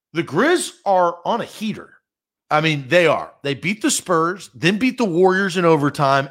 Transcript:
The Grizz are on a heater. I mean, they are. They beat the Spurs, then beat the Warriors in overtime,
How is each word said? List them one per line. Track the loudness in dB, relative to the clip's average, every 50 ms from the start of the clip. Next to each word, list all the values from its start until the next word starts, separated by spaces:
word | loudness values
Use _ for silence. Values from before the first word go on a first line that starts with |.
| _ _
The | -6 -6
Grizz | -6 -4 0 0 2 2 2 0 -2 -6 -12 _ -4
are | 0 2 2 2 0 -2 -4 -6
on | -4 -4 -4
a | -6
heater. | -10 -12 -10 -8 -8 -8 -8 -12 -20 _ _ _ _ _ _ _ _ _ _ _ -2
I | -2 0
mean, | 0 0 -2 -2 -2 2
they | 2 4 4
are. | 4 2 0 -4 -10 -14 _
They | -8 -6 -6
beat | -6 -6 -8 -6 -4
the | -2 -2
Spurs, | -2 -2 -2 -2 0 0 0 -2 -4 -8 -14 -20 _
then | -2 0 0 0 2
beat | -2 -2 -2 -2
the | -2
Warriors | -2 2 4 4 4 4 2 0 -2 -2
in | 2 4
overtime, | 4 4 4 2 0 0 0 2 2 2 2 0 -2